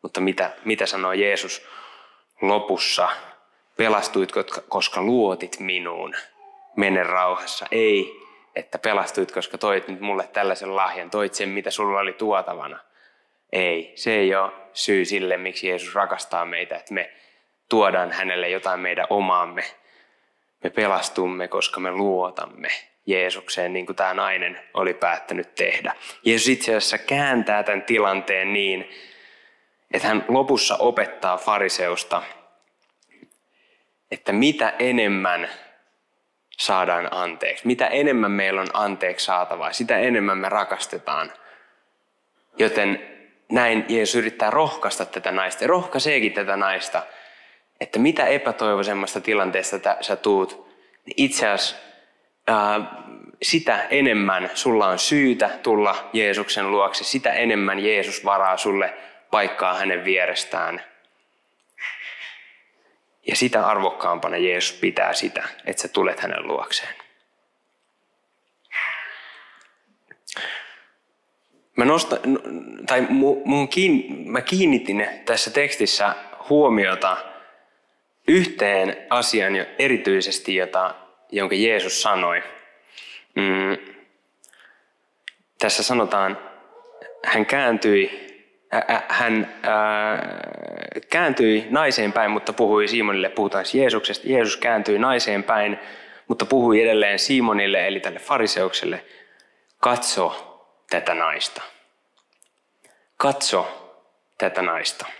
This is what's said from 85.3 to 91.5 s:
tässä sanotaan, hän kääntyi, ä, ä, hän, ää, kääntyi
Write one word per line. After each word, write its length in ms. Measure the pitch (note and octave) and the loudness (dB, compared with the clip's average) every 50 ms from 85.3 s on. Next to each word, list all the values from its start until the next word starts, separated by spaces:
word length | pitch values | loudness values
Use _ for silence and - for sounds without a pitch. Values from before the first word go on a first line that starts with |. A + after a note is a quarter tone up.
| _ _ _ _ _ _ | _ _ _ _ _ _
tässä 240 | - G#2 - - G#2+ | 0 2 2 0 0
sanotaan, 540 | - B2+ A#2+ G#2+ F#2 - G2+ F#2+ F#2+ G2+ - - - - - - - - - - - - - - - - - - | 2 2 2 2 2 2 2 2 2 0 -4 -10 -16 -20 -20 -20 -20 -20 -20 -20 -20 -20 -20 -20 -20 -16 -8 -2
hän 200 | - - A2 G#2 | 0 2 2 2
kääntyi, 840 | - C3+ C#3 C#3 A#2+ A2+ G#2 - A2 G#2 G2 G2 - - - - - - - _ _ _ _ _ _ - | 2 2 2 4 2 2 2 4 4 6 6 4 2 -2 -12 -16 -18 -20 -20 _ _ _ _ _ _ -2
ä, 40 | |
ä, 240 | A2 - - - A2 - | -2 0 0 0 -2 0
hän, 460 | - - - A#2+ A#2 A2+ A2 G#2 - - - - | -2 0 0 2 2 2 0 0 -2 -8 -6 -2
ää, 800 | - G#2+ G#2+ G#2+ G#2+ G#2+ G#2+ G#2+ G#2+ G#2+ - - G1+ G1+ G1+ G1+ G1+ G1+ G1+ G1+ G1+ G1+ G1+ G1+ G1+ - - - - | 0 2 2 2 2 0 0 0 0 -2 -2 -4 -8 -8 -10 -10 -12 -12 -12 -12 -12 -12 -12 -12 -10 -10 -10 -6 -2
kääntyi 580 | - E3 F3 D#3 C3 - A#2+ A2 | 0 2 2 2 4 4 4 4